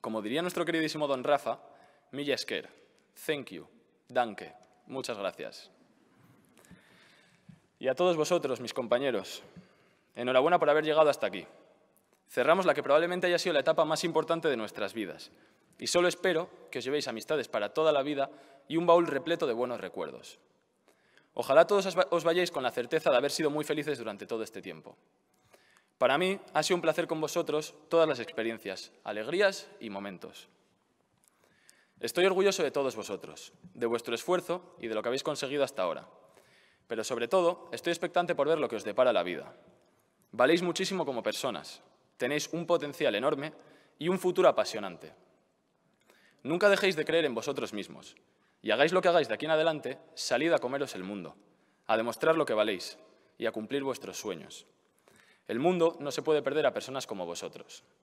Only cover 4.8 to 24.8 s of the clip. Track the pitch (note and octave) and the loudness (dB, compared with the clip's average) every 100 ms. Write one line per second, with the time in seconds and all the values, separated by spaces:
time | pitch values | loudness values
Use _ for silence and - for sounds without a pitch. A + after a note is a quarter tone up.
4.8 | _ C3 B2+ A2 G2 - C2 - - _ | _ -10 -8 -6 -6 -6 -14 -14 -20 _
5.8 | _ _ _ _ _ _ _ _ _ - | _ _ _ _ _ _ _ _ _ -20
6.8 | _ _ _ _ _ _ _ - _ _ | _ _ _ _ _ _ _ -20 _ _
7.8 | B2 C3 F3+ E3 D3+ F3 D3+ B2 A#2+ - | -4 2 2 2 2 0 0 -6 -6 -6
8.8 | A#2 A#2+ C#3 A2 F#2 - - - - _ | 0 2 2 -2 -6 -14 -18 -20 -20 _
9.8 | _ _ _ - B2 C3 D3 F3 D#3 D3+ | _ _ _ -8 2 4 4 4 4 2
10.8 | D#3 D3+ D3+ C3+ G#2 F#2 E2 - _ _ | 4 6 6 4 -2 -6 -12 -20 _ _
11.8 | _ _ _ _ _ - B2+ F3+ F3+ D3 | _ _ _ _ _ 0 4 6 4 2
12.8 | C3+ D3 F3 F3+ F3+ E3+ F3+ D3+ C3+ D#3 | 4 4 4 0 0 0 2 2 2 2
13.8 | C#3+ D#3 E3+ D#3+ D#3 E3 D#3+ B2 G#2+ - | 2 0 0 -2 0 0 0 0 -4 -6
14.8 | G2+ A2+ G2 D2+ - _ _ _ _ _ | -6 -6 -8 -8 -18 _ _ _ _ _
15.8 | B2+ F3 F3 E3 F#3 D#3+ F3+ - - C3 | 0 2 2 2 0 0 -4 -12 -12 -8
16.8 | A#2+ D3 C#3 A2 - D#3 A#2+ A2+ G#2 - | -4 -4 -4 -8 -4 -4 -2 -4 -2 2
17.8 | D#3+ D3 C3+ C#3 C3+ - - - _ D#3 | 2 2 0 -2 -4 -6 -20 -20 _ -2
18.8 | E3+ E3+ E3+ C3+ B2+ E3 D#3 A#2 B2 A#2 | 6 6 6 -2 -2 -2 0 0 -2 -4
19.8 | F#2 F#2 D#2+ B1 - - _ _ _ _ | -8 -8 -10 -10 -18 -20 _ _ _ _
20.8 | _ _ _ _ _ - B2 C#3 F3+ G3+ | _ _ _ _ _ -8 4 6 8 4
21.8 | F#3+ F3 - E3+ D#3+ E3+ F3 D3+ B2+ B2+ | 2 0 0 2 2 2 0 0 -2 -4
22.8 | A#2 D#3+ E3+ B2+ C#3 - D#3 D3 D3+ D3 | -2 0 4 4 2 0 0 0 -2 -4
23.8 | C#3+ C3+ A2 G2+ G2 A#2 G#2+ G2 F#2 D#2+ | -4 -6 -6 -8 -8 -6 -6 -10 -12 -14